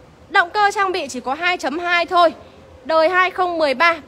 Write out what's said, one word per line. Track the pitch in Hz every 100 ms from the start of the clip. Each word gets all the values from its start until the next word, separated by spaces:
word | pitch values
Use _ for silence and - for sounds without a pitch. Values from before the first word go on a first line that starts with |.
| - - -
Động | 349 349
cơ | 415 403 415
trang | 392
bị | 370 285
chỉ | 254
có | 240
hai | 285 349 359
chấm | 311 302
hai | 349 349 339
thôi. | 359 339 - - - - - -
Đời | 320 320
hai | 370 370
không | 370 359 339
mười | 311
ba, | 254 339 330